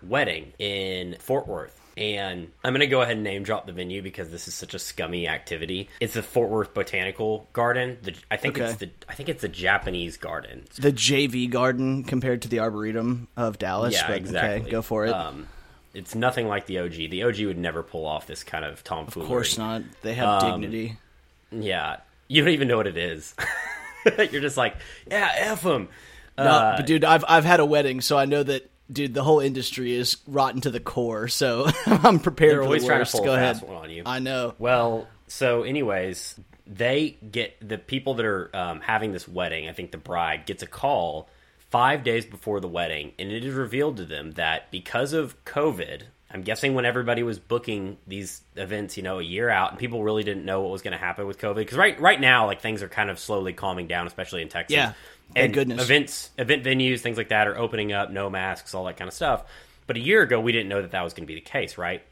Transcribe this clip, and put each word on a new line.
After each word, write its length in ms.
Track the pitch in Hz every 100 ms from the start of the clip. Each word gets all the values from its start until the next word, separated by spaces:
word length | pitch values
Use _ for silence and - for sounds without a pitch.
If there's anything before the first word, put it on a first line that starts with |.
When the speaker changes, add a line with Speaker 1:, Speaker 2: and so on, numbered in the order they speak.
Speaker 1:
wedding 500 | 90 131 123 80 80 -
in 580 | 104 98 95 92 90 82
Fort 300 | - 135 143
Worth. 260 | 92 - - - -
And 540 | 107 101 95 90 85 -
I'm 120 | 131
gonna 120 | 131 143
go 140 | 131
ahead 140 | 120
and 100 | 110
name 180 | 104 98
drop 220 | 101 107
the 80 | -
venue 300 | 90 90 95
because 280 | 95 98 82
this 160 | 85 -
is 40 |
such 200 | - 90
a 40 | 95
scummy 480 | - - 82 87 85
activity. 600 | 78 - 82 80 92 98 -
It's 140 | 117
the 100 | 117
Fort 280 | - 127 113
Worth 240 | 110 101
Botanical 760 | - 95 98 92 - 110 107 -
Garden. 420 | - 117 123 127 120
The, 120 | 95 82 -
I 60 | 107
think 220 | 147 -
it's 160 | 117
Speaker 2:
Okay. 100 | 113
Speaker 1:
the, 60 | 92 - -
I 60 |
think 160 | - 139
it's 100 | 147
the 80 | 101
Japanese 680 | 82 90 101 - 90 85 -
garden. 460 | - 80 - 64 62 -
Speaker 2:
The 140 | 139
J 340 | 127 - 143 143
V 200 | 123 123
Garden 580 | 120 127 127 131 135
compared 380 | 123 131 127 123
to 60 | 117
the 100 | 113
Arboretum 680 | 110 104 107 110 117 123 120 -
of 200 | 117 104
Dallas, 360 | 95 95 120
Speaker 1:
Yeah, 140 | 113 -
Speaker 2:
but 80 | 95
Speaker 1:
exactly. 420 | 95 87 80 104
Speaker 2:
okay, 100 | 117
go 120 | 113
for 240 | 113 110 107
it. 80 |
Speaker 1:
Um, 340 | 104 80 71 76 - - - _
it's 200 | - 92
nothing 340 | 113 127 131 113
like 180 | 101 -
the 140 | 92
O 100 | 87
G. 160 | 82 82
The 160 | 90
O 80 | 120
G 140 | 104 104
would 100 | 87
never 240 | 87 80
pull 220 | 82 82
off 220 | 78 78 -
this 180 | 71
kind 220 | - 78 73
of 180 | 73
tomfoolery. 400 | - 82 78 -
Speaker 2:
Of 40 | 78
course 260 | 123 113 -
not. 260 | 110 113 - -
They 100 | 110 117
have 260 | 117 101
Speaker 1:
Um, 160 | 95 90
Speaker 2:
dignity. 380 | 101 110 113 110 _ _ _ _ -
Speaker 1:
Yeah. 460 | 110 107 90 76 - - _ -
You 140 | 147
don't 100 | 151
even 160 | 156 135
know 80 | 117
what 100 | 101
it 120 | 85
is. 360 | 87 80 - -
<laughs> 60 | - - - - - - 226 -
You're 220 | 262 147
just 140 | 143 131
like, 180 | 117 - - - -
"Yeah, 220 | 208 190 -
F 280 | 208 220
'em." 240 | 185 135 98 - - - - -
Speaker 2:
No, 60 |
Speaker 1:
Uh, 340 | 139 - 110 95
Speaker 2:
but 80 | 139
dude, 180 | 160
I've, 200 | 156 160 156
I've 160 | 165
had 160 | 156 175
a 40 |
wedding, 360 | 147 147 139 131
so 180 | - 147
I 60 |
know 180 | 135 143
that, 260 | 139 135 - _ -
dude, 220 | 143 139
the 80 | 123
whole 160 | 139 151
industry 540 | 139 131 120 - 123
is 240 | 123 123 - -
rotten 340 | 139 135 127
to 100 | 139
the 80 | 117
core, 480 | - - 120 107 117
so 400 | - 135 117 147 -
<laughs> 80 | -
I'm 320 | 208 190 175
prepared 320 | 170 135 156
Speaker 1:
They're 80 | 143
Speaker 2:
for 20 |
Speaker 1:
always 180 | 135 147
Speaker 2:
the 60 | 123
Speaker 1:
trying 100 | 139
to 40 |
Speaker 2:
worst. 100 | 120
Speaker 1:
pull 100 | 117
a 40 | 131
Speaker 2:
Go 100 | 127
Speaker 1:
fast 260 | 127 113
Speaker 2:
ahead. 100 | -
Speaker 1:
one 120 | 87
on 60 | 80
you. 120 | 82
Speaker 2:
I 140 | 101 127
know. 360 | 131 131 120 -
Speaker 1:
Well, 480 | 117 123 117 113 110 - -
so 340 | - 131 120
anyways, 720 | 117 143 123 95 92 90 - - - - -
they 500 | 98 120 139 156 - 110
get, 240 | 113 113 -
the 180 | 107 107
people 360 | - 131 131
that 120 | 120 110
are, 240 | 98 85
um, 280 | 95 87 80
having 320 | - 110 107
this 160 | 92 -
wedding, 400 | 87 87 80 78
I 40 |
think 200 | 80 90
the 60 | 85
bride 480 | - 87 82 78 -
gets 180 | 95
a 20 | -
call 600 | - 135 131 85 78 - - _ _ _
five 320 | 120 127 147
days 240 | 123 113 113
before 320 | 95 - 101
the 80 | 92
wedding, 460 | 85 82 78 73 -
and 100 | 98
it 140 | 110
is 100 | 131
revealed 440 | 131 120 123 147 123
to 60 |
them 280 | 85 78 78
that 360 | 80 80 80 -
because 400 | 90 - 117 139
of 240 | 160 135 -
covid, 580 | - 143 156 98 80 - - _ -
I'm 60 | 95
guessing 280 | 95 113 139
when 140 | 131 120
everybody 360 | 123 120 117
was 160 | 120 104
booking 600 | - 120 120 104 95 101 -
these 340 | 98 95 - _ -
events, 400 | 95 104 101 -
you 60 |
know, 160 | 92 95
a 40 |
year 280 | 82 92 120
out, 180 | 101 92
and 100 | -
people 240 | 120 117
really 200 | 107 107
didn't 220 | 104 98 95
know 160 | 95
what 80 | 95
was 80 | 95
gonna 160 | 101 85
happen 300 | 90 87 101
with 120 | 98
covid, 300 | 107 104 107
'cause 80 | 123
right, 240 | 202 -
right 180 | 170 180
now, 280 | 131 123 107
like, 160 | 98
things 200 | 113 107
are 60 | 98
kind 220 | - 104
of 80 | 90
slowly 340 | - 104 95
calming 340 | 87 98 90 85
down, 200 | 87 85
especially 340 | - 90 90
in 80 | 80
Texas. 260 | 85 82
Speaker 2:
Yeah. 180 | 147 120 104 - - _
Thank 100 | 123
Speaker 1:
And 80 | 123
Speaker 2:
goodness. 300 | 127 131 120
Speaker 1:
events, 480 | 123 147 143 - - -
event 260 | 120 147
venues, 360 | 127 131 127 123
things 180 | 120 113
like 100 | 107
that 180 | 107 104
are 100 | 101
opening 340 | 117 110 104
up, 180 | 101 101
no 200 | 98 98
masks, 440 | 95 92 92 -
all 100 | 95 92
that 100 | 85
kind 120 | 92
of 60 |
stuff. 280 | - 156 123 - - - _ -
But 100 | 117
a 20 |
year 220 | 131 214
ago, 180 | 156 120
we 120 | 113
didn't 160 | 117 98
know 100 | 101
that 120 | 90
that 100 | 95
was 80 | 87
gonna 140 | 85 82
be 80 |
the 80 | 80
case, 340 | - 139 82 -
right? 260 | 87 90 _